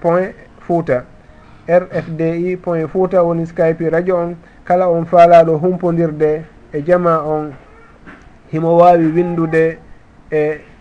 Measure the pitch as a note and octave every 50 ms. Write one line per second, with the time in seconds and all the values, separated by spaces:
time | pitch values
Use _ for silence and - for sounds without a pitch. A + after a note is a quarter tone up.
0 | - E3+ E3+ F3+ F#3 G3+ A#3 - - - - - - - F3 E3+ E3 E3 C3 B2
1 | B2 - - - - - - - - - - - - - E3 F3+ F#3 F#3 - E3+
2 | E3 E3+ E3 D#3 E3 E3 E3+ E3+ F3 F3+ F3+ F3+ F3+ F3+ E3+ E3 D#3+ D3 - F#3
3 | F#3 F3+ F#3+ F#3 F3 E3+ E3+ E3 E3 E3 - - E3+ D#3+ E3 E3 E3 D#3+ D#3 E3
4 | F3+ F#3 F#3 F3 E3+ E3+ F3 E3 - - - - - - F3+ F3+ F#3 F3+ E3+ E3+
5 | E3 E3 F#3 F3 E3+ E3+ F3 E3+ E3 E3 D#3+ D3+ D#3 F#3 F3+ F3 - F3 E3+ E3
6 | E3+ E3 D3+ D3+ D#3 D3+ D3+ D#3 D#3+ - - - - - - D3+ C#3+ D#3+ F3+ F3+
7 | F3 E3+ E3 D#3+ D3 D3+ D#3 D3+ D3+ D3+ C#3 C3 - - - - - - - _
8 | - - - - - - - - _ - - D#3+ E3 E3 E3+ E3+ F3 F3 F3 E3+
9 | E3 D#3+ D#3 F3 F3 F3 F3 E3 E3 D#3+ D#3+ D#3+ E3 D#3+ D#3+ D3+ - - - -
10 | - - - - - - - D3+ D3+ D3+ D#3 D3 - - - -